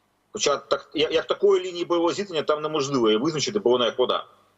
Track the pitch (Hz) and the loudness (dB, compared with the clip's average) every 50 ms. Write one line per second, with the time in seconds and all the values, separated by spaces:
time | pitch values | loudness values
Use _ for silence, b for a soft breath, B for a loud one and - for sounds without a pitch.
0 | _ _ _ _ _ _ - 107 - 147 139 131 - - - - - - - 160 | _ _ _ _ _ _ -8 -4 -2 0 -2 -2 -2 -4 -4 -4 -4 -6 -2 -2
1 | 147 151 156 160 156 - 185 - 196 202 196 185 180 185 175 175 165 156 175 170 | -2 0 0 0 0 0 0 2 4 4 4 4 2 -2 -6 -6 -4 0 0 2
2 | 170 170 147 - 202 196 175 151 135 - 151 151 151 156 156 156 135 139 143 131 | 2 0 0 -2 -6 -4 -4 -2 0 0 0 0 -2 -2 -2 -2 -2 -2 0 2
3 | 117 110 107 107 123 165 156 147 135 - - - - 120 123 123 123 110 104 - | 2 2 2 2 0 -2 -2 -2 -4 -4 -4 0 2 2 2 2 2 0 0 0
4 | 127 107 95 82 - - _ _ _ _ _ | -2 0 -2 -4 -6 -10 _ _ _ _ _